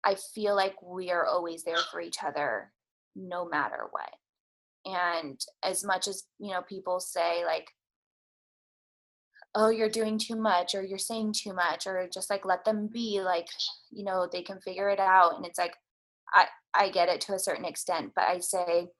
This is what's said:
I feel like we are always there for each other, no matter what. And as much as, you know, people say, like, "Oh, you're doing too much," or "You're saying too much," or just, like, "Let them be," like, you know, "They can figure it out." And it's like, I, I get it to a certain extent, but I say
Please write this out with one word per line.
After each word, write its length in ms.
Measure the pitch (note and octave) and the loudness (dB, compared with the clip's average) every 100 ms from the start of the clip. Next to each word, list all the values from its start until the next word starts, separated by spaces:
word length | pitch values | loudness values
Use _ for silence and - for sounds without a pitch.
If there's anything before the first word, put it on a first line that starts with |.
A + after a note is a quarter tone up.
I 120 | G#3 G3 | 0 -2
feel 400 | - A3 G#3 G3+ | -6 -4 0 2
like 260 | F#3+ F#3+ | 0 -4
we 300 | F3+ F3+ F3+ | -12 -10 -2
are 140 | F3 - | 0 2
always 380 | F3 E3+ E3 | 0 -2 -8
there 160 | E3+ D#3+ D#3 | -2 -2 -2
for 80 | E3+ | -6
each 240 | E3+ - | -8 -6
other, 480 | D3 C#3+ C#3+ G#2 - _ _ _ _ F#3+ | -6 -2 -2 -2 -6 _ _ _ _ -16
no 300 | F#3 F3 E3+ | -10 -8 -4
matter 400 | F#3+ A2+ - - | -2 -2 -6 -8
what. 220 | - - - _ _ _ _ _ _ F#3 | -8 -8 -14 _ _ _ _ _ _ -8
And 540 | F#3 F3 E3+ D3+ C#3 - _ | -2 -2 -2 -6 -10 -14 _
as 200 | F#3 F3+ | -4 -2
much 240 | G3+ F#3 G3+ | 0 0 0
as, 160 | F#3+ - _ | -6 -12 _
you 120 | G#3 | -6
know, 80 | F#3 | -6
people 380 | F#3 F#3+ F#3+ F3+ | -6 -8 -4 -4
say, 420 | - F3+ E3+ E3+ | -4 0 0 0
like, 300 | E3+ D#3+ D#3+ _ _ _ _ _ _ _ _ _ _ _ _ _ _ _ _ _ - G#3+ | 0 -2 -6 _ _ _ _ _ _ _ _ _ _ _ _ _ _ _ _ _ -6 4
"Oh, 140 | A3 | 4
you're 200 | A3+ A3 | 4 2
doing 280 | A3 A3 G#3+ | 0 0 -2
too 180 | A3 A3+ | -4 0
much," 400 | A3 F3+ F3+ G3 | 2 2 2 -4
or 80 | |
"You're 140 | F#3+ F#3+ | -4 -6
saying 340 | - A3+ G#3+ | -6 -2 -2
too 200 | G#3 G#3 | -2 -4
much," 340 | F#3 F3 E3 G3 | 0 0 0 -4
or 200 | F#3 F3+ | -4 -4
just, 220 | F#3 - | -8 -4
like, 160 | G3+ F#3+ | -4 0
"Let 180 | F#3 | 2
them 240 | A3 G#3+ G#3+ | 2 0 -2
be," 340 | A#3 A3+ G3+ | -4 -2 0
like, 260 | F#3 F3 F3 - - - _ | 0 0 -2 -8 -8 -8 _
you 120 | - G3 | -10 -2
know, 220 | F#3 F3+ | -2 -2
"They 120 | F3+ | -4
can 180 | F3 G3 | -8 -10
figure 280 | - F#3 G3+ | -8 -2 0
it 100 | G3 | 2
out." 360 | F#3+ F#3+ E3+ - | 6 8 8 6
And 100 | - | -6
it's 120 | - | -2
like, 160 | F3 - _ _ _ _ - | -4 -4 _ _ _ _ 6
I, 160 | G3 - - _ | 6 6 0 _
I 160 | - G3 | 2 4
get 200 | F#3 F3 | 4 4
it 100 | E3 | 2
to 120 | - | -2
a 60 | F#3+ | -2
certain 260 | G3 D#3 F3 | -2 -2 -4
extent, 480 | - - A3 G3 - | -6 -2 -2 -2 0
but 100 | F3+ | 2
I 140 | F3+ | 2
say 500 | F3+ F#3 F3 E3+ F3 _ | 0 -2 2 2 0 _